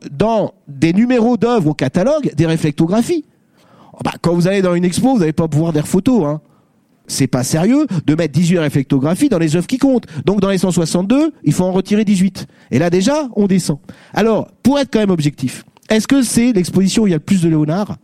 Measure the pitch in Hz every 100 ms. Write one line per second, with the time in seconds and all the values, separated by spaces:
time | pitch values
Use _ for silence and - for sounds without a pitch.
0 | - 139 214 226 165 - - 139 165 180
1 | 240 254 226 233 233 240 151 151 151 180
2 | 220 311 233 139 165 165 156 147 165 214
3 | 233 349 - _ _ _ _ _ - -
4 | - - 170 175 175 196 185 175 180 165
5 | 240 254 156 151 160 143 165 156 - 185
6 | 226 240 147 151 - _ _ _ _ _
7 | - - 135 131 - 156 190 277 302 180
8 | - 156 160 139 170 175 151 147 131 143
9 | 143 185 285 180 160 175 175 254 277 247
10 | - 151 143 208 196 190 190 175 160 175
11 | 196 262 311 - 147 143 185 185 - 208
12 | 208 196 190 196 - _ _ 127 175 180
13 | 190 302 269 214 202 190 - 143 - -
14 | - - 220 202 - _ 233 285 277 220
15 | 208 175 147 135 127 - - _ - 220
16 | - 277 233 - 240 202 170 185 190 233
17 | 214 156 - 196 170 156 151 175 190 170